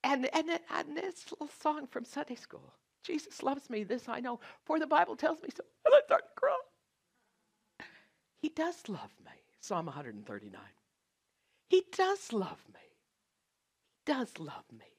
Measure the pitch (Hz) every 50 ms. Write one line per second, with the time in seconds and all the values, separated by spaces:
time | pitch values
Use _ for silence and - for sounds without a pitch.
0 | - 262 285 269 247 254 - 320 320 320 339 330 330 - - - - 294 294 311
1 | 392 381 349 - - - - - 302 285 - - - 311 302 302 277 247 - -
2 | 240 - - 277 302 - 247 - - - - - - - _ _ _ _ _ _
3 | _ - 349 302 311 - - - - 269 277 277 - - 240 214 214 180 226 247
4 | - - 226 247 240 254 240 240 - - - _ _ - 311 320 311 277 311 302
5 | 349 - 214 254 - 311 330 - - - - - - _ _ _ _ 605 508 587
6 | - - - - - - - - - 554 - 523 571 _ _ _ _ _ _ _
7 | _ _ _ _ _ _ _ _ _ _ _ _ _ _ _ _ - - - -
8 | _ _ _ _ _ _ _ _ - 311 - - 320 339 349 - - - 202 147
9 | - 101 - _ - - - - _ _ _ _ - - - 175 165 160 131 143
10 | 147 123 107 104 101 - 107 101 107 104 95 90 - - _ _ _ _ _ _
11 | _ _ _ _ _ _ _ _ _ _ _ _ _ _ - 370 381 - - -
12 | 381 370 403 392 - - 233 208 185 - - - - - - - - - _ _
13 | _ _ _ _ _ _ _ _ _ _ _ _ _ _ _ _ _ _ _ _
14 | _ - 294 262 247 - - - 165 147 - - - _ 117 110 - - _